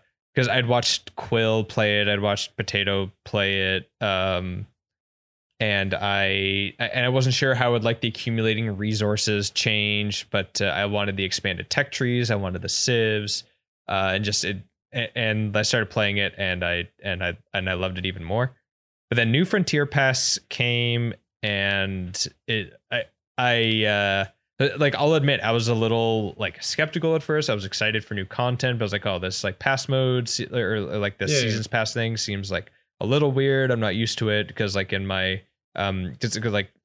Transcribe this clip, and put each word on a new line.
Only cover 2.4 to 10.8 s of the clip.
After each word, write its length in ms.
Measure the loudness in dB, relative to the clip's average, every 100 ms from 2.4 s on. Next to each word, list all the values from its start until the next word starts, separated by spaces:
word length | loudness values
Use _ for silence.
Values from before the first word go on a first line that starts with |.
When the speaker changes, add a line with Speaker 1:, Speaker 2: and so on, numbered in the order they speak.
| -4 -6
Speaker 1:
Potato 560 | -4 0 0 0 -2 -8
play 540 | -6 0 0 2 0 -2
it, 120 | -4 _
um, 680 | -2 0 0 -2 -4 -8 -10 _ _ _ _ _ _ _ _ _
and 320 | 0 0 0
I, 800 | -2 0 2 2 2 2 0 -2 -4
and 260 | -4 0 2
I 40 |
wasn't 240 | 2 2 2
sure 180 | 2 2
how 160 | 4
would, 120 | 4 2
like, 160 | 0
the 80 | -2
accumulating 680 | -4 -2 0 2 2 -2 -2
resources 760 | -2 0 2 2 2 0 0
change, 760 | 0 0 2 2 0 -2 -4 -4
but, 300 | -4 -2 -2
uh, 40 | 0
I 200 | 0